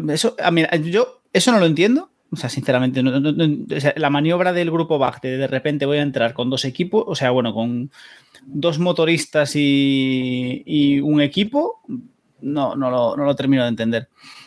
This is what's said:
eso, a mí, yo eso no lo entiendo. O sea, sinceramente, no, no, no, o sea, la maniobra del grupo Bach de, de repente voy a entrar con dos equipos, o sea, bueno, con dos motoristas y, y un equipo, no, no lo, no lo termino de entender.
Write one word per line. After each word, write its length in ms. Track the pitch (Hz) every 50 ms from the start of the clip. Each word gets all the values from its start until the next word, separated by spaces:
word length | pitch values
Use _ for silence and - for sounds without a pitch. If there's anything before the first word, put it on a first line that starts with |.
| 156 151
eso, 260 | 143 156 - 226 - -
a 80 | - 175
mí, 140 | 170 170 160 - 175 165 151
yo 380 | 170 175 214 247 247 - _ _ _
eso 200 | - 190 - 254
no 80 | 240 208
lo 60 | 175
entiendo. 440 | 165 156 143 180 208 247 302 370 _ _ _ _ -
O 40 | -
sea, 140 | - - 123
sinceramente, 500 | - 143 - - 127 127 127 127 127 131
no, 200 | 127 131 127 139
no, 100 | 139 151
no, 460 | 147 170 165 156 147 - - - 156
o 40 | 151
sea, 140 | 135 147 -
la 140 | 156 151 143
maniobra 420 | 143 143 147 160 175 175 180 180
del 200 | 180 175 175 165
grupo 260 | 160 165 165 165 160 143
Bach 220 | 131 127 - -
de, 160 | - 131 127
de 100 | 131 135
repente 400 | 131 135 131 - 151 147 143 139
voy 120 | 139 147 147
a 40 |
entrar 320 | 147 143 123 123 117 117 120
con 160 | - 120 127
dos 140 | 135 127 -
equipos, 400 | 135 127 - 175 185 - 220 -
o 80 | - 170
sea, 160 | - 139 123
bueno, 240 | 123 131 117 117 107
con 380 | 113 113 120 120 120 127 135 _ - - - - - _ _ _ - -
dos 360 | - - 147 151 170 156 151
motoristas 760 | 175 180 170 170 160 160 170 156 - - - 151 147 139 -
y, 1080 | 147 147 143 139 139 139 139 135 135 131 131 131 131 127 127 127 127 127 123 127 143 -
y 320 | - 156 147 143 143 143 139
un 220 | 143 151 151 147
equipo, 600 | 143 139 - 190 208 220 262 285 330 415 480 _ _ - - 240 - - _ _ _ _ _ -
no, 340 | - 135 147 147 135 123 -
no 160 | 139 135 127
lo, 260 | 127 123 120 113 -
no 80 | 139 143
lo 120 | 143 139
termino 260 | 139 135 131 139 131
de 60 | 123 120
entender. 400 | 117 107 113 113 117 113 - _ _ _ - - - - -